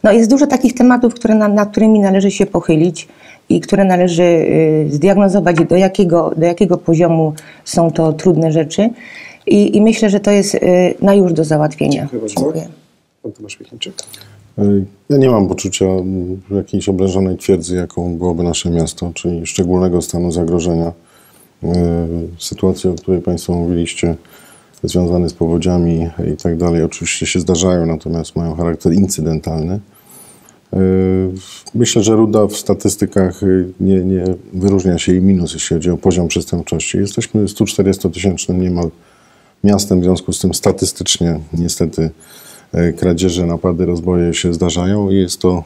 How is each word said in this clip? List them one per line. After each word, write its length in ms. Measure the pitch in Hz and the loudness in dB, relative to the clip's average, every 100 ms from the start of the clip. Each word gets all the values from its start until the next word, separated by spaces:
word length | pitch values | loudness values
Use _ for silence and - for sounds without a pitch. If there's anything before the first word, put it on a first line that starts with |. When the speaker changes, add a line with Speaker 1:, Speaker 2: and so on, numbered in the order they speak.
Speaker 1:
No, 80 | 214 | 4
jest 180 | 220 226 | 4 4
dużo 180 | 269 285 | 4 4
takich 260 | 262 247 | 2 0
tematów, 400 | - 247 247 240 | 2 4 4 2
które 220 | - 220 220 | 0 0 2
na-, 120 | 208 | 2
nad 240 | 208 208 | 2 0
którymi 280 | - 220 214 | 2 4 4
należy 320 | 196 190 196 | 4 2 2
się 140 | - 196 | 0 0
pochylić 640 | 170 165 156 170 160 - - - - _ | 0 0 2 2 -2 -14 -20 -20 -20 _
i 120 | 175 | -2
które 240 | 151 196 190 | 2 2 4
należy, 380 | 180 180 165 | 4 2 4
y, 640 | 175 170 - 160 160 156 151 | 4 4 2 2 2 2 0
zdiagnozować, 680 | 147 180 196 202 196 170 165 160 | 0 2 4 4 4 2 2 2
do 60 | 175 | 4
jakiego, 560 | 190 190 180 170 160 160 | 2 2 2 2 0 0
do 80 | 170 | 0
jakiego 320 | 170 190 - | 2 0 0
poziomu 560 | - 160 175 160 156 156 - - - | 0 2 4 2 0 -4 -16 -20 -4
są 260 | - 165 | 0 0
to 220 | 156 160 | 2 0
trudne 380 | 151 185 156 160 | 2 2 2 2
rzeczy. 380 | 156 156 - 220 233 - - - - - | 0 0 0 -2 -2 -18 -20 -20 -10 0
I, 300 | 208 202 208 | 2 4 4
i 40 | |
myślę, 280 | 214 220 220 | 2 4 2
że 100 | 202 | 2
to 120 | 202 | 2
jest, 240 | 202 196 - | 2 2 0
y, 40 | - 180 180 - | 2 4 2 2
na 120 | 196 | 2
już 200 | 202 180 | 4 4
do 100 | 160 | 2
załatwienia. 580 | 156 156 151 - 147 143 | 0 0 0 0 -2 -2
Speaker 2:
Dziękuję 200 | 147 120 | -4 -6
bardzo. 140 | 107 - | -6 -2
Speaker 1:
Dziękuję. 320 | 151 160 - - _ _ _ _ | -2 -4 -10 -18 _ _ _ _
Speaker 2:
Pan 80 | 113 | -16
Tomasz 280 | 104 - - | -16 -18 -18
Michniczek. 340 | - 120 - - - - - - _ - | -20 -16 -14 -14 -18 -20 -20 -20 _ -2
Speaker 3:
Y, 260 | 101 101 95 _ _ | 2 2 -2 _ _
ja 80 | 143 | 2
nie 120 | 131 | 4
mam 180 | 113 92 | 4 2
poczucia, 380 | 92 98 - 95 | -2 -6 -2 0
mm, 560 | 92 92 95 90 92 - | 0 -2 -6 -6 -10 -6
jakiejś 380 | 98 95 101 90 | -6 -4 -6 -2
oblężonej 480 | 92 95 95 95 90 | 0 0 0 -2 -2
twierdzy, 380 | - 92 82 90 | 0 0 0 -6
jaką 420 | 85 - 87 82 | -6 -6 -6 -4
byłoby 260 | 90 82 | -4 -2
nasze 260 | 85 82 87 | -2 -2 -2
miasto, 420 | 85 87 - 87 | -2 -2 -4 -10
czyli 340 | 85 87 85 85 | -6 -6 -6 -6
szczególnego 540 | - 90 90 90 87 | -4 0 2 2 0
stanu 300 | 80 - 87 | -2 -4 -2
zagrożenia. 600 | 82 82 87 85 82 82 85 _ _ _ _ _ _ | -2 -2 -2 0 -2 -2 -8 _ _ _ _ _ _
Y, 40 | 82 87 87 85 82 85 80 85 | -4 0 0 -2 -4 -6 -8 -12
sytuacje, 520 | - - 95 92 92 | -12 -2 -2 0 -2
o 20 | |
której 280 | 85 - 90 | -4 -2 -2
państwo 320 | 82 85 - | -2 -6 -4
mówiliście, 640 | 87 85 87 85 - 85 82 - - - - _ _ | -4 -2 -2 -4 -4 -4 -4 -10 -20 -20 -20 _ _
związane 460 | 87 90 87 90 85 | -4 0 0 0 -2
z 40 | |
powodziami 760 | 82 85 85 90 90 85 82 82 - 82 | -2 -2 0 0 0 0 0 -4 -6 -6
i 40 | 76 | -4
tak 200 | 87 82 | -4 -2
dalej, 260 | 87 85 | 0 0
oczywiście 420 | 78 - 82 - - | -2 -4 -8 -6 -4
się 140 | 92 | -4
zdarzają, 460 | 82 87 95 90 82 | 0 0 2 0 0
natomiast 500 | 80 80 85 82 - | -4 -4 -6 -6 -6
mają 200 | 85 85 | -6 -4
charakter 380 | 85 82 92 | -4 -2 0
incydentalny. 880 | 87 92 - 78 80 82 80 78 98 98 _ _ - - _ _ _ _ | 2 0 -2 -4 -4 -4 -6 -4 -6 -10 _ _ -20 -20 _ _ _ _
Y, 40 | 92 95 95 92 92 92 92 - - - 110 | 0 2 2 2 0 -2 -6 -14 -20 -8 -2
myślę, 280 | 117 120 | 0 2
że 120 | 104 110 | 2 4
Ruda 320 | 110 107 101 | 4 4 0
w 100 | - | -2
statystykach, 840 | - 95 101 - 95 - 92 85 | -4 -2 -2 -2 -2 0 -2 0
y, 280 | 98 92 90 92 | 0 0 -2 -4
nie, 160 | 92 95 | 0 2
nie 280 | 92 95 90 90 - | 0 -2 -2 -4 -8
wyróżnia 440 | 92 98 98 92 87 | -2 2 2 2 0
się 140 | - | 0
jej 100 | 92 | 2
minus, 320 | 92 95 85 | 4 2 0
jeśli 220 | - - 85 | -6 -4 -2
chodzi 140 | 82 | -2
o 80 | 85 | 0
poziom 300 | 98 90 85 | 0 0 0
przestępczości. 720 | 87 85 87 82 82 - 92 | -2 -4 -6 -4 -6 -4 -4
Jesteśmy 500 | 101 - - 107 98 | -2 -4 -4 -2 -2
stu 180 | - 104 | -2 -2
czterdziestotysięcznym 960 | - 98 95 92 85 95 85 - 92 | 0 0 0 -4 -2 -4 -2 -4 -2
niemal 280 | 92 87 85 - _ _ _ _ _ _ | 0 -2 -4 -6 _ _ _ _ _ _
miastem, 380 | 101 101 101 92 | 2 2 2 0
w 20 | |
związku 300 | 90 90 - | 2 0 -2
z 60 | 87 | -4
tym 140 | 95 | -2
statystycznie 880 | 90 101 95 95 - - - 85 78 78 | 0 -2 0 -4 -4 -6 -2 0 -2 -4
niestety, 560 | 80 87 - 85 - 80 - - - - - _ 87 | -4 -4 -2 -4 -2 -4 -6 -20 -20 -20 -20 _ -2
y, 180 | 87 | -2
kradzieże, 520 | 82 92 85 92 87 85 | 0 -2 2 0 0 -2
napady, 400 | 85 95 85 87 | -2 -2 0 -2
rozboje 480 | 87 85 87 85 | -2 0 0 0
się 200 | 82 90 | 0 -2
zdarzają 560 | 82 87 85 87 104 101 | 0 -2 0 0 0 0
i 60 | 98 | 0
jest 240 | 90 - | 0 0
to 240 | 92 90 | 0 0